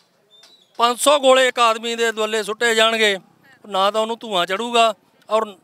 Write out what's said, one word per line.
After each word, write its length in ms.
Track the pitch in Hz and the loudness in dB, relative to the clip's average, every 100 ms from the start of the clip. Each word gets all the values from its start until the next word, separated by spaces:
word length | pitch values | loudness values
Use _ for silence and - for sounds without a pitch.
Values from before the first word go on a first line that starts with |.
| _ _ _ _ - _ _ - | _ _ _ _ -20 _ _ -2
ਪੰਜ 220 | 233 240 | -2 0
ਸੌ 200 | 277 294 | 0 2
ਗੋਲੇ 280 | 262 262 254 | 4 4 2
ਇੱਕ 120 | 247 | 2
ਆਦਮੀ 360 | 233 220 233 226 | 0 0 -6 -4
ਦੇ 160 | 233 | -4
ਦੁਆਲੇ 320 | 214 214 220 | -2 -4 -4
ਸੁੱਟੇ 320 | 196 214 240 220 | -6 -2 0 2
ਜਾਣਗੇ, 440 | 226 220 214 190 - _ _ _ 208 | 2 2 0 -2 -8 _ _ _ -8
ਨਾ 240 | 190 196 | -2 0
ਤਾਂ 100 | 220 | 0
ਉਹਨੂੰ 160 | 220 233 | -4 -6
ਧੂੰਆਂ 260 | 233 185 175 | -4 -4 -2
ਚੜੂਗਾ 480 | 196 240 233 226 - _ _ - | -4 -2 0 0 -2 _ _ -4
ਔਰ 280 | 220 214 190 | -2 -2 -10